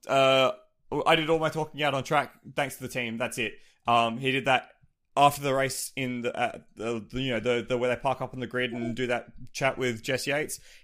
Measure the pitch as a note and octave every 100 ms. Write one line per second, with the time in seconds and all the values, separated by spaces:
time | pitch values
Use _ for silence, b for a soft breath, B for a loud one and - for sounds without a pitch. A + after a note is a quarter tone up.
0 | - C3+ C3+ C3+ C3 - _ _ _ C#3+
1 | - E3 D#3 D#3+ D#3 D#3+ D3+ C#3 D3 C3+
2 | B2+ D3+ B2 - - C#3+ C#3 - B2+ C3
3 | A#2 A#2 A#2+ C3 G#2+ - b b - A#2
4 | A#2 B2 C3+ C3+ C3 B2+ - _ _ _
5 | _ C#3 C#3+ C#3+ C#3+ C3+ C3+ - - -
6 | B2+ B2 A#2+ - A#2 - - - A#2 A2+
7 | G2+ B2 C3 A2+ A#2+ A#2+ A#2 B2 B2 A#2
8 | C#3 C3 B2+ B2+ A#2+ B2 B2 A#2+ A#2+ A#2
9 | B2 A#2+ - - B2+ - C3+ - B2+ A2
10 | - B2+ C#3+ C#3+ D#3 - b b